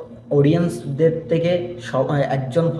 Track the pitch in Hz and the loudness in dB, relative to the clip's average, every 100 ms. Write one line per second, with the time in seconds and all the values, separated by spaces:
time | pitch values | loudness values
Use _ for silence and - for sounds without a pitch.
0 | - - - 143 143 170 170 - 143 139 | -14 -18 -2 2 4 4 2 -2 -6 0
1 | 160 160 - 165 170 180 - - - 131 | 2 2 -2 0 0 0 -2 -10 -4 -2
2 | 135 147 139 135 131 165 165 - | 0 0 0 -2 -2 0 0 0